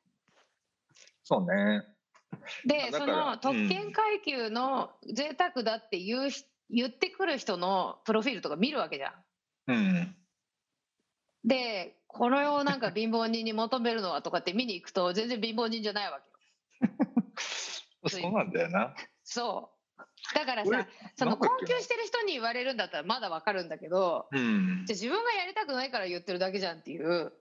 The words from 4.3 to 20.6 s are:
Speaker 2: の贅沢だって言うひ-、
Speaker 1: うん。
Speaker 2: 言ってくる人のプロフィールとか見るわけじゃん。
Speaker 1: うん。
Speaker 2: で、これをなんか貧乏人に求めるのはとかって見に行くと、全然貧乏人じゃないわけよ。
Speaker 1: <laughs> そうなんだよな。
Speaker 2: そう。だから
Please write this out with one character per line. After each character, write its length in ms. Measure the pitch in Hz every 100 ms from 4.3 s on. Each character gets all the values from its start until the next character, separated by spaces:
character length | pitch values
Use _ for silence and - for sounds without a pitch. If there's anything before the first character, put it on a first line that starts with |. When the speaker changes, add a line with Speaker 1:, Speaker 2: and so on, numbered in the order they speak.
| 269 226
Speaker 2:
の 500 | 226 262 262 - - -
贅 240 | 214 302 269
沢 240 | 359 254
だ 120 | 220
っ 160 | 220 -
て 80 | 175
言 300 | 185 247 277
う 20 |
ひ-、 100 | -
Speaker 1:
う 40 | -
ん。 40 | _ -
Speaker 2:
言 140 | 226 254
っ 40 |
て 200 | 247 359
く 160 | - 381
る 100 | 269
人 200 | - 175
の 420 | 180 196 156 -
プ 80 | -
ロ 100 | 220
フ 60 | 220
ィ 20 |
ー 60 | 202
ル 60 |
と 60 | 165
か 60 |
見 160 | 147 247
る 80 | 285
わ 100 | 160
け 80 | 143
じ 60 |
ゃ 80 | 139
ん。 600 | - _ _ _ _ -
Speaker 1:
う 0 |
ん。 420 | 120 98 90 87 - _ _ _ _ _ _ _ _ _ _ _ _
Speaker 2:
で、 520 | 226 254 240 202 170 - -
こ 240 | - 240
れ 160 | 277 294
を 160 | 285
な 140 | 285 277
ん 20 |
か 140 | 220
貧 180 | 175 226
乏 160 | 226 226
人 180 | 226
に 80 | 226
求 280 | 214 226 262
め 120 | 233
る 100 | 226
の 80 | 185
は 120 | 143
と 80 | -
か 80 | 170
っ 60 |
て 80 | 175
見 140 | 196 247
に 100 | 180
行 80 |
く 60 | -
と、 220 | 196 180
全 160 | 180 233
然 120 | 247
貧 160 | 226 226
乏 100 | 226
人 160 | 226
じ 60 | 214
ゃ 40 |
な 120 | 202 196
い 40 |
わ 80 | 143
け 680 | - _ _ _ _ - 247
よ。 60 | - - - - - - - - - - _ 170
Speaker 1:
<laughs> 0 |
そ 220 | 185 175
う 40 |
な 120 | 208
ん 80 | 117
だ 100 | -
よ 80 | 170
な。 240 | 185 135 - - _
Speaker 2:
そ 480 | - 240 240 185 - _ _ -
う。 60 | - - -
だ 140 | 302 262
か 80 |
ら 100 | 220